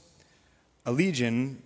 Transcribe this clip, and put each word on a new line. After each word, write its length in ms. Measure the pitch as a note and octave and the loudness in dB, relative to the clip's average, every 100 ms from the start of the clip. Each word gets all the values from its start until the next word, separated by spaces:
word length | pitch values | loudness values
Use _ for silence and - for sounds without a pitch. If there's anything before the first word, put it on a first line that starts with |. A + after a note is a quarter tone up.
| - - - _ _ _ _ _ B2 | -10 -20 -20 _ _ _ _ _ -2
A 60 | |
legion 720 | B2+ F#3+ C#3 A#2+ A#2 C3 C3 | 0 2 2 0 0 -2 -6